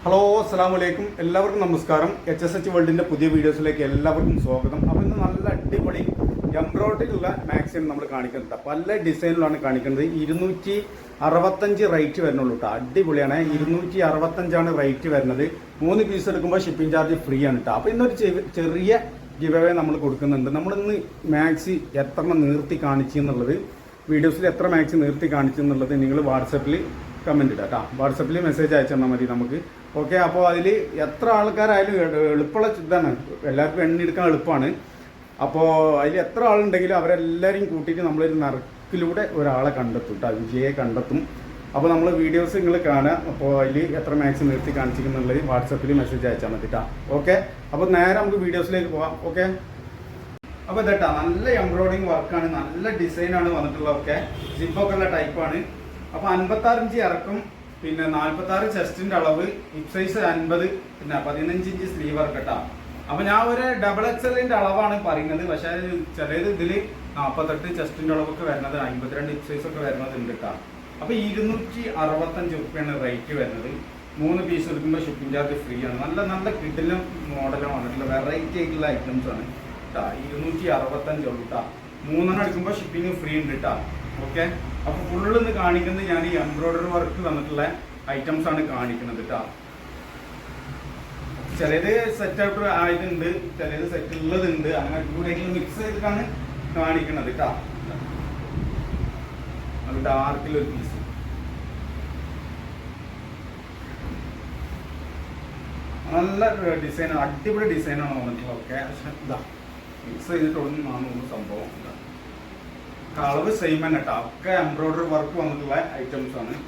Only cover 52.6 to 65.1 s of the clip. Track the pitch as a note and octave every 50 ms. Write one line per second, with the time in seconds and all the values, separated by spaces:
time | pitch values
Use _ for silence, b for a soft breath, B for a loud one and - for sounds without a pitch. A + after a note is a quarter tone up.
52.6 | D3+ - - E3+ F#3+ A3 G#3 - F3 E3 - E3+ F3 F3+ F3+ F3 E3+ F3 E3+ D3+
53.6 | D3 C#3+ C3 - D3+ D3+ D3 C#3+ C#3+ D3 D3 - - - - - - - - D3
54.6 | E3 E3+ D#3+ F#3+ G3+ G3 G3 F#3+ F#3+ F#3 F#3 A3 - D#3 D3+ E3+ D#3+ D#3+ D#3 D3+
55.6 | D#3+ - - - - - - - - - - E3 F#3 G3 F#3 F#3 F#3 F#3 A3 A3
56.6 | A3 A#3 A#3+ A#3 A3+ G#3+ G3 A#3 G#3 F3+ E3+ - - G3 G3+ A3+ - - - -
57.6 | - - - - - D#3 D#3 D#3+ D#3+ D#3+ D#3 D3+ D#3 D#3 D#3 E3+ F#3 F#3 F#3+ G3
58.6 | G#3+ G#3+ G#3 G3 E3 - - - F#3 G3+ F#3+ E3+ D#3+ D#3 D#3 D#3+ F3+ G3+ - -
59.6 | - - - D#3 D3+ - - F#3 F#3+ F#3+ - A3 F#3+ E3+ E3 E3 D#3+ D#3+ E3+ F3
60.6 | F#3 F#3+ G3 - - - - - D#3 D3 C#3+ C3+ C#3 D3 D3 D3+ D#3 E3+ F3 F#3
61.6 | F3+ F#3 F3+ F3+ F#3 F#3 F3+ E3 D3+ D3 D3 D3+ D3 C3+ B2+ C3+ C3 B2+ - A#2+
62.6 | B2 - - - - - - - - - C#3+ E3+ G3+ G3+ G#3 A3 A#3 A#3+ A#3+ B3
63.6 | B3+ B3+ B3 G#3 G3 G3+ F#3+ G3+ A3 A#3+ A#3+ A#3 B3+ B3+ B3 B3 B3 - A#3 G#3+
64.6 | G3 G3 G3 G#3 G#3+ G#3 G#3 G3+ - F3